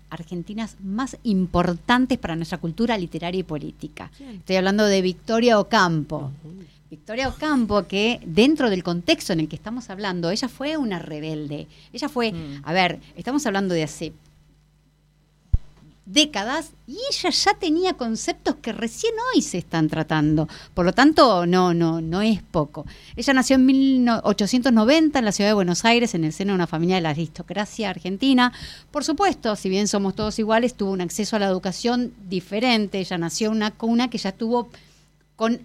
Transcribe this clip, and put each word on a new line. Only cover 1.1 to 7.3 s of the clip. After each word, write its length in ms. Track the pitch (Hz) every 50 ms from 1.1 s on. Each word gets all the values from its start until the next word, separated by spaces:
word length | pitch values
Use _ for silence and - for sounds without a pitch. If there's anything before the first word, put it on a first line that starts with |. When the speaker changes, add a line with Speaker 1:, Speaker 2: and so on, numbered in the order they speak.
| - - -
Speaker 1:
importantes 920 | 233 196 185 180 170 - 175 170 175 175 170 - - 240 254 254 254 254
para 180 | - - 165 160
nuestra 220 | 165 165 - 180 160
cultura 380 | 175 165 160 - 233 247 226
literaria 420 | 202 175 165 - 156 170 180 180 190
y 40 | 180
política. 640 | - 156 143 151 156 - - - 151 - - - - -
Speaker 2:
¿Quién? 180 | - 277 254 214
Speaker 1:
Estoy 200 | 175 - - 185
hablando 300 | 185 180 190 202 214 214
de 160 | 202 196 190
Victoria 580 | 185 185 175 - - - 226 233 240 240 220 202
Ocampo. 720 | - - 226 214 185 175 165 156 143 - 156 139 139 135 143 147 156
Speaker 2:
Ujú. 180 | 151 180 196 170 - _ _ _ -
Speaker 1:
Victoria 380 | 165 - - - 220 254 269
Ocampo, 580 | 254